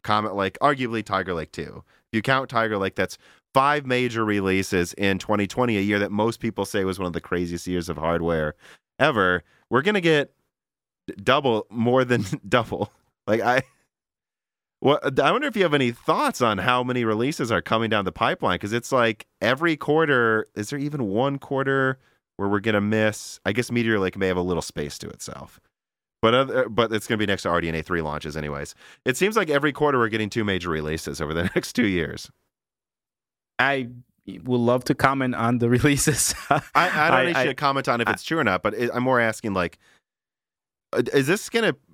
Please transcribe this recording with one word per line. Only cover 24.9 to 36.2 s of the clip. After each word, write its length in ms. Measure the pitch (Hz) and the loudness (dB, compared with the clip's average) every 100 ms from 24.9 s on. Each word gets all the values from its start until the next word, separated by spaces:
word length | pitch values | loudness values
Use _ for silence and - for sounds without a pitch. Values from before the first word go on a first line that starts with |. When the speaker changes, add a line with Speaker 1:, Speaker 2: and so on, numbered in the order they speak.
| - | -8
Speaker 1:
to 100 | - | -14
itself. 500 | - - - - - _ _ _ _ _ _ | -14 -14 -14 -18 -20 _ _ _ _ _ _
But 100 | 113 | 4
other, 360 | 123 135 127 117 | 4 4 0 0
but 240 | 107 113 | 0 0
it's 120 | 107 - | 0 -2
gonna 120 | 110 | -2
be 80 | 101 | 0
next 160 | 95 | 0
to 80 | 92 | 0
R 100 | 85 | 0
D 80 | 82 | 0
N 80 | 82 | -2
A 60 | |
three 200 | 76 87 | -2 -2
launches 360 | 78 73 78 76 | -2 -6 -8 -8
anyways. 380 | 73 71 73 - - - | -8 -8 -10 -16 -20 -8
It 140 | - 131 | -4 0
seems 180 | 190 220 | 0 0
like 140 | 170 | 2
every 240 | 143 151 | 2 0
quarter 240 | 131 147 131 | 2 2 2
we're 100 | 113 | 2
getting 220 | 110 107 | 0 -2
two 160 | 120 104 | -2 -2
major 240 | 92 87 | -2 -2
releases 500 | 78 76 80 - 71 | -4 -2 -4 -6 -6
over 140 | 76 | -4
the 100 | 80 | -2
<laughs> 120 | 87 - | -2 -2
next 180 | - | -2
two 120 | - 107 | 0 0
years. 460 | 90 78 - - _ _ _ _ _ _ _ _ _ _ _ _ - | 0 -2 -6 -16 _ _ _ _ _ _ _ _ _ _ _ _ -2
Speaker 2:
I 300 | 131 139 123 123 - _ - | 0 0 -4 -12 -20 _ -16
would 360 | 95 127 123 | -10 -2 0
love 240 | 117 123 - | 2 2 0
to 100 | 139 | 2
comment 400 | 139 135 127 110 | 2 2 -2 0
on 220 | 117 123 | 0 2
the 120 | 117 | 2
<laughs> 80 | 123 | 4
releases. 560 | 147 139 - 123 | 4 2 2 0